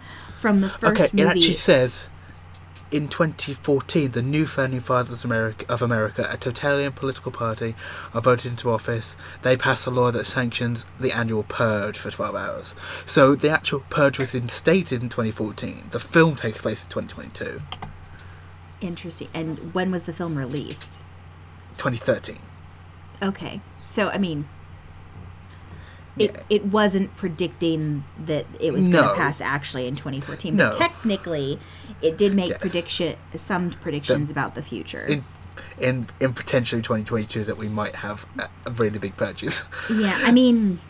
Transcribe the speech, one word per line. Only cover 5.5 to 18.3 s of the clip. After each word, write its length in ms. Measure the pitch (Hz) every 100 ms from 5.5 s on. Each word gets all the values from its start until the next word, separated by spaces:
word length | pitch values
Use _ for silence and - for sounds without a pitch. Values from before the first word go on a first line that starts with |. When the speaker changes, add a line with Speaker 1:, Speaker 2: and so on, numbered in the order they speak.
| 107 -
Speaker 2:
of 140 | 117
America, 400 | 120 113 107 -
a 140 | - -
totalitarian 540 | 131 120 143 143 139
political 400 | 135 135 - 127
party, 440 | - 113 110 117 113 - - - 117
are 60 |
voted 320 | 127 123 123
into 180 | 117 123
office. 440 | 113 - 113 - - - -
They 120 | 127 131
pass 300 | 131 127 -
a 60 |
law 180 | 127 123
that 160 | 123 107
sanctions 640 | 135 120 - 120 117 - -
the 120 | 131
annual 320 | 113 113 110
purge 560 | 101 - 113 107 104 -
for 100 | 110
twelve 240 | - 107 101
hours." 380 | 101 - - - - - -
So 300 | 156 135 143
the 140 | 147
actual 300 | 156 - 143 -
purge 260 | - 139 131
was 160 | 127
instated 680 | 127 120 - 160 185 - 123
in 60 | 120
twenty 200 | - 110
fourteen. 520 | 107 107 - 110 - -
The 80 | 117
film 360 | - 170 165 135
takes 260 | 113 -
place 220 | - 110
in 60 | -
twenty 180 | 110 -
twenty-two. 540 | - 65 - - - 147 - - - - - -